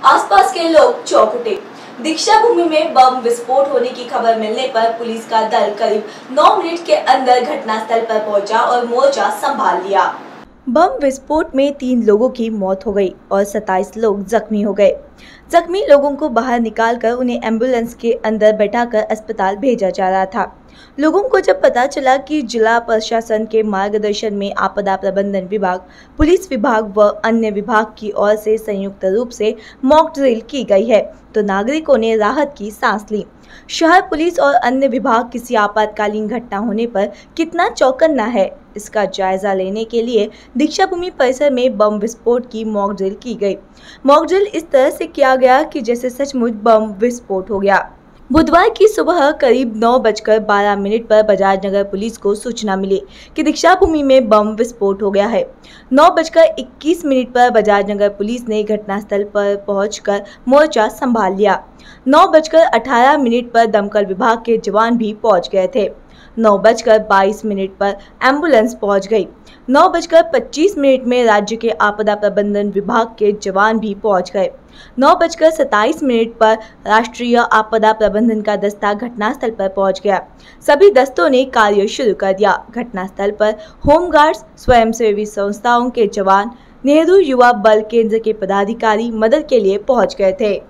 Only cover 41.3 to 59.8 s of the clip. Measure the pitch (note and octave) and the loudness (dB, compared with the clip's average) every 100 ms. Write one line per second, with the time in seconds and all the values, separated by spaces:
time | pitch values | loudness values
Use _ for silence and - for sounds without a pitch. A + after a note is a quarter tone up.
41.3 | C4 D4 B3 B3 G#3 G#3+ G#3+ A3+ - - | 0 0 0 -2 0 0 0 -6 -6 -2
42.3 | A#3+ B3 A3 A3 G#3 G3+ G#3 F#3+ G3+ B3+ | -2 -4 -10 -6 -4 -4 -4 -6 -8 -12
43.3 | G3+ G3+ F#3+ - - - - C4 D4 D#4 | -6 -4 -6 -12 -20 -20 -4 2 2 2
44.3 | F#4 G4+ D#4+ - C4+ C#4 D4+ E4 - C4 | 0 0 -4 0 2 2 -2 -10 0 2
45.3 | C4 B3+ B3+ D4+ D#4 A3+ A#3+ B3+ A#3+ C#4 | 4 4 4 2 -6 -4 -4 -6 -6 -6
46.3 | B3+ A#3 G#3 A3 A3 A3 F#3+ A#3+ A#3+ - | -2 -4 -2 2 2 0 -4 -4 -4 -8
47.3 | F#3+ F#3 F#3+ G3 F#3 - - _ _ - | -8 -4 -4 0 0 -2 -16 _ _ 0
48.3 | C#4+ D#4+ E4 G#4+ - G#4+ F#4+ D4 F4 C#4+ | 2 4 4 2 4 2 2 0 2 0
49.3 | D4+ C#4 A#3+ B3+ G#3+ A#3 B3 A3 G#3+ - | 2 2 2 0 -2 0 2 0 -2 0
50.3 | G#3+ G#3 G3+ G#3 G3+ G3 A3+ A#3 G#3+ G#3+ | 0 2 0 2 0 -2 -4 2 2 4
51.3 | F#3+ G3 G3 G3 G3 G3 G3 A3+ A3+ G3+ | 2 2 0 -2 -2 -4 -6 -8 -4 -4
52.3 | G#3 B3+ A#3 G#3+ F#3+ F#3+ G3 - - - | -4 -6 -6 -4 -4 -2 -2 -4 -20 -12
53.3 | - D4 D4 E4 F#4 F#4 D#4 C#4 C4 A3+ | -4 -2 2 2 4 2 0 4 4 4
54.3 | G#3+ G#3 G#3+ A#3+ - G3 G3 G#3+ G3+ G#3 | 2 2 -2 -6 -2 -4 -2 -2 0 0
55.3 | G#3 E3+ - - - - C4 E4 E4 D#4+ | -2 -4 -10 -20 -20 -2 4 4 4 0
56.3 | E4 D#4+ - - - D4 F4 D4 C4 B3 | 4 2 2 -12 -8 -4 -2 0 -2 0
57.3 | B3 B3 A3 G#3 G3+ G3+ G#3 G3+ G3+ G#3 | 2 2 4 2 0 0 -2 -2 -2 -6
58.3 | B3 A#3+ G#3+ G#3+ G#3 G3+ G3 G#3 G3+ G#3 | -6 -4 -4 -2 -4 -4 -8 -4 -4 -2
59.3 | G#3 G3+ G3+ G3+ G3 | -2 -2 -2 -4 -4